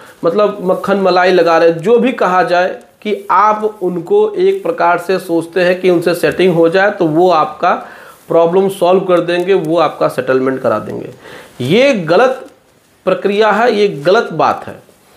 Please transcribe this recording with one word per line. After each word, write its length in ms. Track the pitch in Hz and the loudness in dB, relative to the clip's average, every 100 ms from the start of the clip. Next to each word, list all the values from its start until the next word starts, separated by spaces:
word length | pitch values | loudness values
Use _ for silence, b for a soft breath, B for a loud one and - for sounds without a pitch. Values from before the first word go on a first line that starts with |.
| B - 170 | B -6 -2
मतलब 320 | 202 208 - | 0 0 -2
मक्खन 360 | 180 180 - 202 | -4 -2 -2 0
मलाई 340 | 190 180 180 | 2 2 2
लगा 260 | 180 165 165 | 2 2 4
रहे 120 | 170 | 2
हैं, 80 | 165 | 2
जो 200 | 165 233 | 2 2
भी 140 | 233 | 2
कहा 320 | - 196 185 | 0 0 0
जाए 240 | 170 175 185 - - _ | 0 0 -2 -4 -16 _
कि 260 | 214 202 - | -8 -8 -2
आप 480 | 180 208 214 214 - | 2 2 0 -4 -4
उनको 500 | 180 180 165 208 208 | -6 -4 0 0 0
एक 320 | 202 185 196 | 0 0 0
प्रकार 340 | 175 165 170 175 | -4 -2 0 0
से 220 | 175 185 | -2 -4
सोचते 420 | - 170 165 190 | -2 -4 -2 0
हैं 200 | 180 180 | 0 0
कि 80 | 185 | 0
उनसे 260 | 175 180 170 | 0 0 0
setting 400 | 151 139 185 170 | 0 2 2 4
हो 140 | 165 | 2
जाए 220 | 190 202 | 2 0
तो 140 | 208 165 | 0 0
वो 260 | 156 185 | 2 2
आपका 420 | 165 147 - 175 240 B B B B - | 2 0 -2 -2 -2 B B B B -2
problem 420 | 165 170 185 196 | 0 2 2 0
solve 300 | 190 175 190 | 0 2 2
कर 200 | 190 175 | 2 0
देंगे, 340 | 165 175 180 | 0 -2 0
वो 240 | 196 156 170 | 0 0 0
आपका 300 | 147 - 156 | 0 0 -4
settlement 540 | 151 127 131 131 131 | -2 -2 0 0 -2
करा 180 | 123 107 | -2 -2
देंगे। 300 | 107 117 - - B B B - | -4 -10 -12 -16 B B B -10
ये 320 | 127 196 277 | -2 2 2
गलत 520 | 233 156 180 247 - - - _ _ _ _ - | 0 0 2 2 -2 -10 -20 _ _ _ _ -4
प्रक्रिया 460 | 185 196 202 220 | -2 -2 0 2
है, 240 | 202 247 208 | 2 0 2
ये 120 | 202 | 0
गलत 420 | 156 147 214 233 | -2 0 2 0
बात 340 | 160 131 101 - | -2 -2 -2 -8
है। 120 | 92 - _ b | -16 -20 _ b